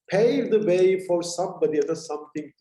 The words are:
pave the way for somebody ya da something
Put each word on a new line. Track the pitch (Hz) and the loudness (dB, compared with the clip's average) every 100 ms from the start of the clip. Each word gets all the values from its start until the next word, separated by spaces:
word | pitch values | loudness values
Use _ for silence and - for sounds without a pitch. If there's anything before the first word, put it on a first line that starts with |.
| - | -2
pave | 190 240 277 214 | 2 2 2 0
the | 214 | 0
way | 175 185 185 185 | 2 4 4 2
for | - 175 | 0 -2
somebody | - - 190 - 151 151 | -2 -4 -6 -2 0 0
ya | 156 | 0
da | 156 | -4
something | - 147 - 151 143 - | -8 -10 -10 -12 -12 -4